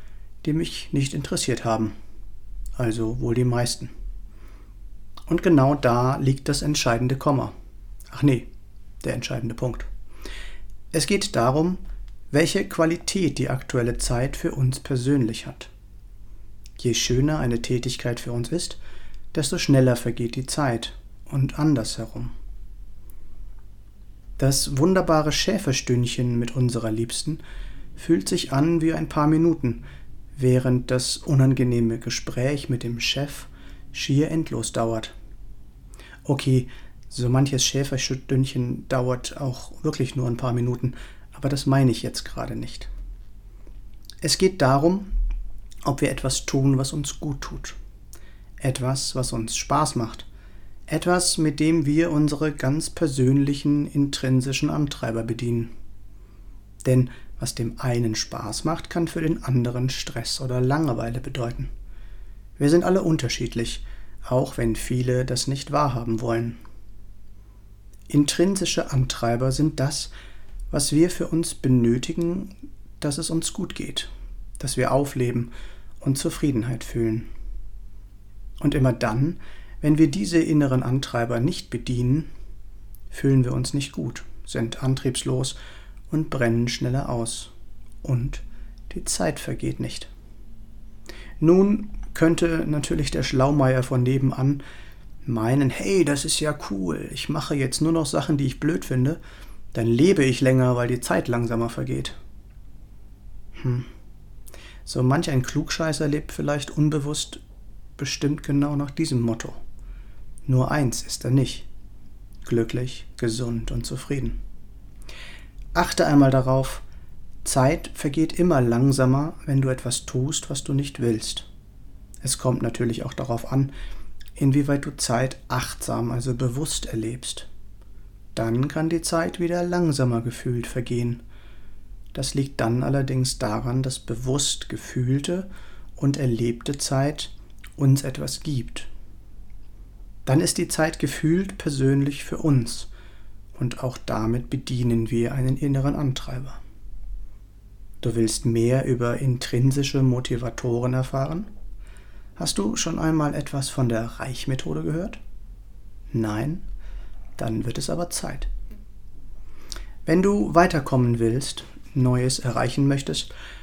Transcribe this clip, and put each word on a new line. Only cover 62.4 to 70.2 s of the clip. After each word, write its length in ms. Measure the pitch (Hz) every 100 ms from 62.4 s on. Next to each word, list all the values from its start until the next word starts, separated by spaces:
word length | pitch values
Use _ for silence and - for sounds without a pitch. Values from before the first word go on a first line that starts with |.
| - -
Wir 100 | 143
sind 160 | 170
alle 160 | 180 190
unterschiedlich, 840 | 170 160 123 - 117 117 117 - - - - - -
auch 300 | 127 - -
wenn 180 | 117 110
viele 480 | - 127 123 123
das 220 | 127 123 -
nicht 260 | 135 -
wahrhaben 480 | 147 147 123 117 113
wollen. 380 | 123 117 120 - - - - - - - - - - - - - - - -
Intrinsische 840 | 147 147 - 180 196 175 - -
Antreiber 600 | 135 127 - 117 117 131
sind 280 | 131 151 151
das, 300 | 135 - - -